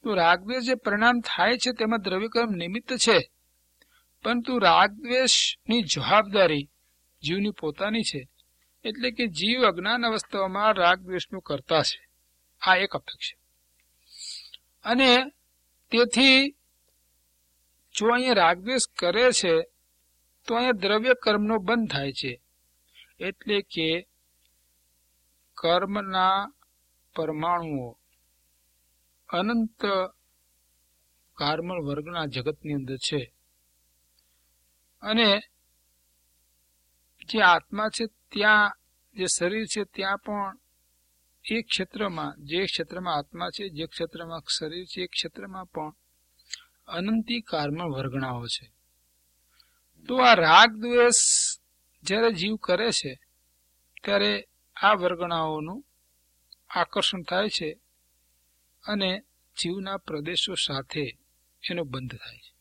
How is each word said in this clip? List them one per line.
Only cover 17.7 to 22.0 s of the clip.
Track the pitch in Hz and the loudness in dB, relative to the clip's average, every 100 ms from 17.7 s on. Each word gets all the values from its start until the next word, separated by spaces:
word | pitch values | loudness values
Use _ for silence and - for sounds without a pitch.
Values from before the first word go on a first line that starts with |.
| _ _ - | _ _ -2
જો | 214 | 0
અહીંયા | 240 254 | 2 2
રાગ | 214 170 175 | 4 4 2
દ્વેષ | 196 254 - | -2 -2 -2
કરે | - 175 190 247 | -2 -2 4 4
છે | 240 185 165 165 _ _ _ _ _ _ _ - | 4 2 2 0 _ _ _ _ _ _ _ -4
તો | 233 | 0
અહીંયા | 254 | 2
દ્રવ્ય | 226 196 214 240 | 2 2 2 4
કર્મનો | 254 - 208 208 226 | 2 4 2 2 0
બંધ | 185 233 220 | 2 0 0
થાય | - | -2